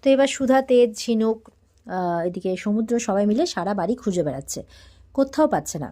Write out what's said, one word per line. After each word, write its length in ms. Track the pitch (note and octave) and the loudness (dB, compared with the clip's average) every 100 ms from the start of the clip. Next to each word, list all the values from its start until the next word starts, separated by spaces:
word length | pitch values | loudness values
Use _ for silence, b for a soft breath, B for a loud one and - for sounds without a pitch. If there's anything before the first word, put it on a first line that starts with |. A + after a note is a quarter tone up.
তো 40 | C#4 | 4
এবার 180 | C4+ C#4 | 4 2
সুধা, 340 | - C4 C4 | 0 2 2
তেজ, 280 | C4 B3 A#3+ A3 | 4 4 4 0
ঝিনুক, 440 | - A3+ A3 A3 - _ _ _ - | -2 0 0 -2 -8 _ _ _ -10
আহ, 420 | F#3 F3+ E3+ F3 | -4 -2 -2 -2
এদিকে 240 | F3+ F#3 F#3 | -4 -4 -4
সমুদ্র, 360 | - G#3 A3 A#3+ | -2 -2 0 -2
সবাই 260 | A#3 G3 G#3 | 0 2 2
মিলে 180 | A3 F4 | 2 0
সারা 280 | - F3+ | -2 -4
বাড়ি 200 | G3+ F3 B3 | -2 -2 -2
খুঁজে 280 | A3 F3+ | -2 -2
বেড়াচ্ছে, 360 | D3+ C3+ C#3 - - b b b b | -2 -4 -8 -12 -12 b b b b
কোথাও 340 | - C4+ C#4+ D#4 | -2 -2 2 2
পাচ্ছে 300 | F#3+ D3 E3 | 2 -2 -8
না। 100 | C#3 | -10